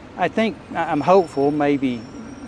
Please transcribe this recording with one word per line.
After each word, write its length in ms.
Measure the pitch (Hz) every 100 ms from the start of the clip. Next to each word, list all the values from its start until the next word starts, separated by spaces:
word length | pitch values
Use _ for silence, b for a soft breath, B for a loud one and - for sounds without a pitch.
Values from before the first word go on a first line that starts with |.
| B 220
I 120 | 175
think, 280 | 214 226 151 -
I-, 180 | 175 165
I'm 100 | 151
hopeful, 500 | 139 190 165 143 139
maybe 500 | 147 143 143 135 120 107 - - -